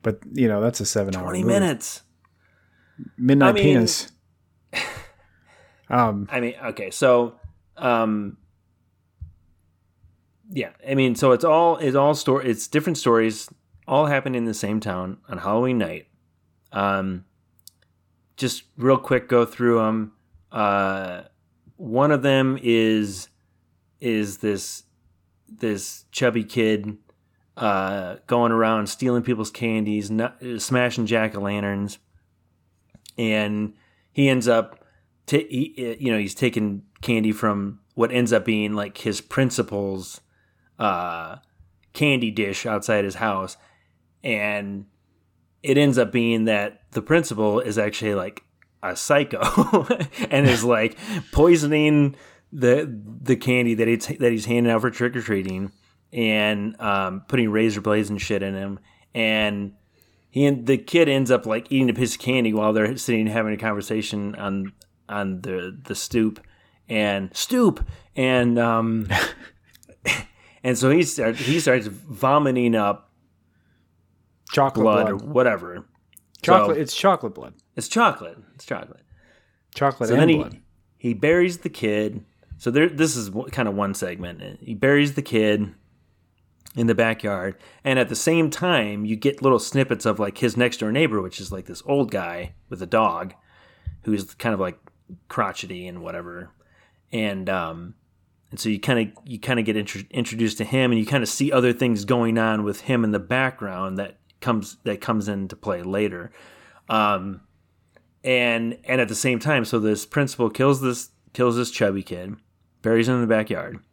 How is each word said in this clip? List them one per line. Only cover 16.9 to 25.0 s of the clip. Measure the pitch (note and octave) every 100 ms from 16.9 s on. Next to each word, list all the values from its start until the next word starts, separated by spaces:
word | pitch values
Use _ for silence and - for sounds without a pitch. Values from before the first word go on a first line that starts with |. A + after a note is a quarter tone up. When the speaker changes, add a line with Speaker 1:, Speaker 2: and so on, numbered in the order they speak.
| G2 F#2+ F#2 - _ _ _ - _ _ _ _ _ _ -
Speaker 2:
just | C3 - _ -
real | B2 C3+
quick, | - B2+ -
go | B2
through | A#2 - A#2+ A#2
'em. | A2 A2 G#2+ _ _ _ _
Uh, | A2+ G#2 G2+ G2 F#2+ F#2+ F2+ - _ _ _ _ _
one | D3+ A#2 C#3+
of | D3
them | C#3 C3+ C3 C3+
is, | A#2+ A2+ A2 A2 G#2 F#2+ - _ _ _ _ _ _ _
is | B2+ A2 G#2 F#2+
this, | G#2+ G2 - - _ _